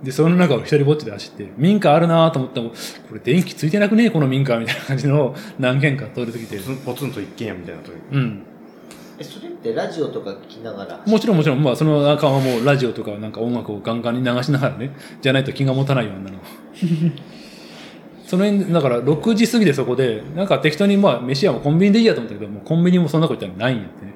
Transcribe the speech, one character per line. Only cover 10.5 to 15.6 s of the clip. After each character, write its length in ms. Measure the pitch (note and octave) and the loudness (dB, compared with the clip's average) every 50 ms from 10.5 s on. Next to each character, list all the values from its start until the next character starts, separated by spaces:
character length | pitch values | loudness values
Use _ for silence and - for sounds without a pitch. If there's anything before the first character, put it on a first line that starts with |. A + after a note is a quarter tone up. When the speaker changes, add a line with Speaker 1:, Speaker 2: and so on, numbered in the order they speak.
| - A2+ | -20 -16
Speaker 3:
な 100 | A2+ A2+ | -14 -14
が 140 | G#2 G2 G2 | -12 -12 -12
ら？ 160 | - - - - | -14 -14 -8 -2
Speaker 1:
も 140 | G#3 A3 G#3+ | 2 2 2
ち 80 | G#3 A3+ | 2 2
ろ 60 | G#3 | 2
ん、 40 | E3 | 2
も 60 | D3+ | 2
ち 60 | D#3 | 2
ろ 60 | C3+ | 2
ん。 60 | B2 | 2
ま 100 | D3+ C#3 | 2 0
あ、 40 | A#2+ | 2
そ 80 | - D#3 | 2 2
の 180 | D#3 D3+ D3 | 2 2 4
中 260 | C#3+ C#3+ D3 D3 D3+ D3 | 4 4 2 4 2 2
は 120 | C3+ C#3 | 2 2
も 200 | C3+ C3 B2 A#2 | 2 0 0 0
う 60 | A2+ | 2
ラ 120 | C#3 C#3+ C3 | 2 2 2
ジ 80 | B2+ | 2
オ 80 | A#2 G#2+ | -2 -2
と 100 | - A2+ | -4 -8
か 80 | A2 | -8
な 160 | G#2 G#2 G#2+ A2 | -8 -8 -10 -10
ん 60 | G#2+ | -6
か 80 | G#2 | -6
音 120 | A2+ A#2+ B2 | -4 -4 -4
楽 200 | A#2+ G#2+ - G#2 | -4 -4 -6 -10
を 80 | G2+ | -8
ガ 100 | G2 - | -4 -4
ン 100 | A2+ A#2+ | -4 -4
ガ 100 | A2+ A#2+ | -2 -4
ン 120 | A#2 B2 B2+ | -2 -2 -2
に 0 | |
流 200 | B2 A#2+ B2 B2+ | 0 0 -2 0
し 100 | D3+ D3 | 0 0
な 60 | C#3 | 0
が 100 | C3+ A2 | 0 -2
ら 80 | - F#2+ | -4 -4
ね。 180 | A2+ C#3 C#3 - - - - - | -10 -10 -10 -14 -18 -20 -20 -4
じ 80 | - C3+ | 0 2
ゃ 40 | C3 | 2
な 60 | C3+ | 2
い 40 | C3 | 0
と 80 | C3+ | -2
気 140 | - - | -2 -2